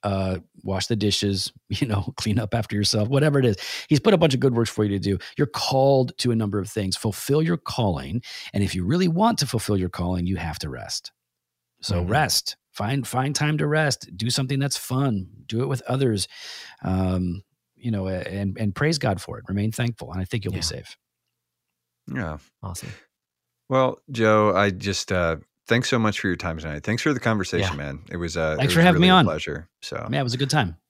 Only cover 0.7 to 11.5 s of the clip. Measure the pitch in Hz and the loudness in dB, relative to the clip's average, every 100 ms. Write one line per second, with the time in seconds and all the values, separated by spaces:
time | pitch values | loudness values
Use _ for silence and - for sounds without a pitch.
0.7 | 95 - 113 104 - 101 98 - - _ | -4 -2 0 2 2 0 0 -4 -10 _
1.7 | 107 127 104 101 - - 104 107 117 113 | -4 0 -2 -2 -6 0 0 0 -2 -2
2.7 | 101 101 113 104 135 151 143 127 101 - | 0 2 2 2 4 4 4 4 2 -4
3.7 | - - 147 - 190 160 131 135 117 113 | -10 2 4 6 6 6 4 2 4 0
4.7 | - 107 101 92 95 - - 143 - - | 0 0 0 0 -2 -4 -4 -2 -2 0
5.7 | 135 135 135 123 - 127 113 104 101 92 | 4 6 4 2 -2 0 0 0 -2 -2
6.7 | - 95 - 113 - - 147 160 170 - | -2 -2 -2 -2 -4 0 2 2 0 -4
7.7 | - 107 76 65 107 - - - 101 98 | 0 0 0 -2 -6 -6 -16 -4 0 0
8.7 | 90 90 170 185 165 226 226 139 117 - | 0 0 2 2 4 2 2 -2 -2 0
9.7 | 104 90 - 87 90 90 92 82 76 76 | 0 0 -2 -2 -2 -2 -2 -4 -6 -8
10.7 | 64 50 - - _ _ _ _ | -10 -10 -10 -12 _ _ _ _